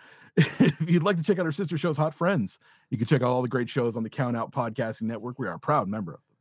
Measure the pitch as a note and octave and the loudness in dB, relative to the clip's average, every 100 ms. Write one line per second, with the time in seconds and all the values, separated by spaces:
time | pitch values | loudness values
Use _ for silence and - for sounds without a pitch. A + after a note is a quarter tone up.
0 | - - - - D3 - - - D#3+ E3+ | -12 -20 -2 2 2 4 4 4 2 2
1 | F#3 F3 D#3+ F#3 D#3+ D3+ F3 D#3 F3 D3 | 4 2 0 0 0 -2 -4 -2 -2 0
2 | D#3 - E3+ F3+ G2 - _ _ _ G#2+ | 0 0 0 2 -2 -6 _ _ _ -4
3 | A2+ C#3 B2 B2+ B2 B2+ A#2 C3 A#2+ A2+ | 2 4 4 2 0 0 -2 0 0 -2
4 | G#2+ - B2 A#2 - C#3 A#2 A2 A2+ - | -6 -4 -2 -2 -4 -4 -4 -4 -4 -4
5 | A2+ A2+ B2 B2 G#2 E2 - D3 G2 G#2+ | -6 -6 -8 -6 -8 -6 0 0 0 -4
6 | E2+ - _ _ | -6 -12 _ _